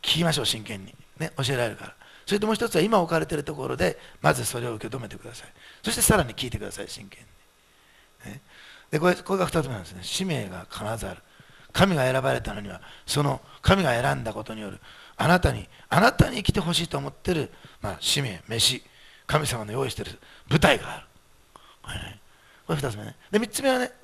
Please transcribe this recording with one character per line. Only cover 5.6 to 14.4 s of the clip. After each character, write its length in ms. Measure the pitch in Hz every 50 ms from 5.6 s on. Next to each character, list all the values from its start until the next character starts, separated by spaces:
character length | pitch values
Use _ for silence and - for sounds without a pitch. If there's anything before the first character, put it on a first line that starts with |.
| - - - -
そ 80 | - 220
し 40 | 233
て 80 | -
さ 160 | 226 - 220 196
ら 40 |
に 120 | 147 117 110
聞 140 | - 131 123
い 20 |
て 80 | - 113
く 60 | 104
だ 40 | 98
さ 120 | - -
い、 60 | - -
真 200 | - - 110 98
剣 160 | - - - - - - _ _ _ _ _ _ _ _ _ _ _ _ _ _ _ _ -
に。 60 | -
ね。 100 | 101 139 _ _ - - - - - - - _
で、 100 | - 151
こ 80 | 160 180
れ、 60 | 180
こ 180 | - - - 190
れ 40 | 190
が 80 | 180
二 160 | 143 - 165
つ 60 | 151 156
目 40 |
な 60 | 120 101
ん 40 | 90
で 40 | -
す 60 | 92
ね。 60 | 92
使 240 | 92 - - - 190
命 220 | 190 156 127 107 95
が 180 | 92 87 87 -
必 140 | - - 107 104 113 110
ず 80 | 104
あ 80 | 98 92
る。 80 | - _ _ _ - - - - - - -
神 240 | - - 180 196 180
が 60 | 147
選 180 | 127 131 131 131
ば 100 | 131 139 127
れ 80 | 123
た 100 | 107 107
の 80 | 101 104
に 80 | 104 98
は、 140 | 92 - - - - - -
そ 160 | - - 147
の 180 | 147 143 131 123 - - - -
神 200 | - - 190 196
が 100 | 180 139
選 240 | 120 117 123 139 143
ん 80 | 127 120
だ 100 | 113 101
こ 100 | 107